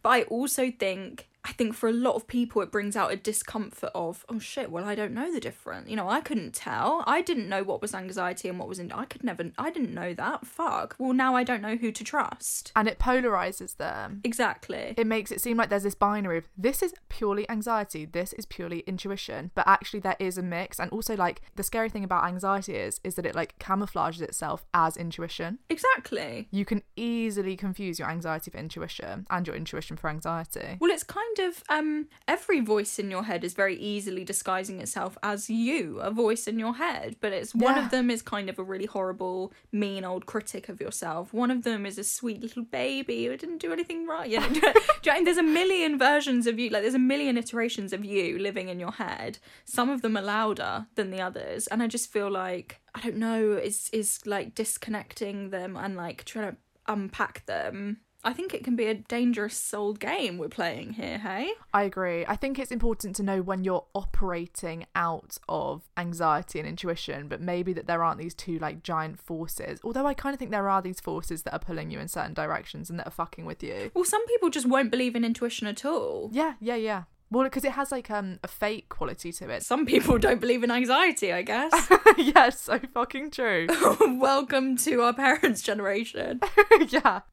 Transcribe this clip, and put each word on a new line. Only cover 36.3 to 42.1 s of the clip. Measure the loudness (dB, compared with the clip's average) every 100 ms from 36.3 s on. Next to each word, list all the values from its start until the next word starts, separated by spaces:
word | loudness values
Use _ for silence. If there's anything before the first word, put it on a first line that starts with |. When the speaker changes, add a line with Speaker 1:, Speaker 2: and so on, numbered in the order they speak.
| 2 -2
Speaker 1:
in | -2
your | -2 -2
head, | -4 -4 -8 -4
but | -2
it's | -2 -2
one | 4 6 6
Speaker 2:
Yeah. |
Speaker 1:
of | 4
them | 2 2
is | 0
kind | -2 -4 -4
of | -6
a |
really | -6 -6 -4
horrible, | -2 -2 -2 -4 -4 -6 -10 _
mean | -2 0 -2 -4
old | -6 -4
critic | -6 -6 -12 -12
of | -10
yourself. | -8 -6 -6 -6 -4
One | 0 2
of | 2
them | 0 -2 -4
is | -6
a |
sweet | -4